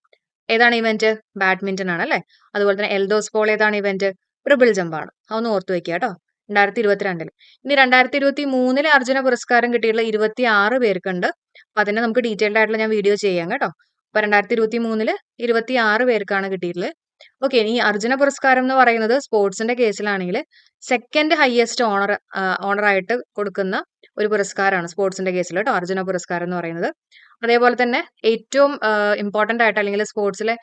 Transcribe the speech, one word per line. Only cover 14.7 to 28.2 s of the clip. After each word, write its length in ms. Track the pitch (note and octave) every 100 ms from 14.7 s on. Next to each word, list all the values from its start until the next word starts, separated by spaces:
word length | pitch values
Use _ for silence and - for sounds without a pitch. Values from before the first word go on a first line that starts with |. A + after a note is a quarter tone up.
| A#3 A3+ A3 A3+ G4 _ -
ഇരുപത്തിയാറ് 640 | A#3+ A3+ A3+ B3+ A3 G#3+
പേർക്കാണ് 480 | B3+ A3 G3 G3 G3
കിട്ടിയിട്ടുള്ളത്. 420 | F#3+ F3 F3 A3 E4+ _ _ _ _
ഓക്കെ, 140 | C4+ C4
ഇനി 200 | G#3+ A#3+
അർജുന 380 | A3 G#3 A3+ C4
പുരസ്കാരം 440 | C#4 C#4 C4+ B3+
എന്ന് 140 | B3+
പറയുന്നത് 460 | C4 A#3+ A#3 A3 B3+
സ്പോർട്സിന്റെ 540 | - A3 G3+ F#3+ A3
കേസിലാണെങ്കിൽ 720 | B3 A#3 G3 G#3 G3 F3+ G#3 D#4+ _ _ _
സെക്കൻഡ് 540 | - B3 - D4+ D#4 D#4+
ഹയസ്റ്റ് 480 | C#4 A#3+ A#3 -
ഓണർ, 360 | A#3 G3 G3+ G#3 _ -
ആ, 220 | F#3+ F3+
ഓണർ 240 | G3 G3+ G#3
ആയിട്ട് 320 | G3 F#3 A#3+ -
കൊടുക്കുന്ന 500 | - G#3 F#3+ F#3+ A3 F4+ _ _ -
ഒരു 100 | G#3
പുരസ്കാരമാണ് 600 | G#3 G3 - G3 F#3+ E3+
സ്പോർട്സിന്റെ 440 | - G3 F#3+ F#3+
കേസിൽ 260 | F3+ E3+ E3+
കേട്ടോ, 140 | A#3
അർജുന 300 | G3+ F3 F#3+
പുരസ്കാരം 420 | F#3 F3+ - F3
എന്ന് 120 | F3 F3+
പറയുന്നത്. 380 | E3+ E3 A3 E4+ _ _ _ _
അതേപോലെ 320 | A#3 A#3 A#3+ A#3
തന്നെ 240 | A#3+ B3+ - _